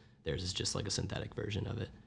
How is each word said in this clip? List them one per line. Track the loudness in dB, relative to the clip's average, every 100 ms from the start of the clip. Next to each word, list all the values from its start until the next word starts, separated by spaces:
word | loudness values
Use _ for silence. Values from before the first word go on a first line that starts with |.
| -20 -6
Theirs | -2 0
is | 0
just, | 0 2 2
like, | 2
a |
synthetic | 2 2 0 -2
version | -2 0 2 2
of | 0
it. | -4 -8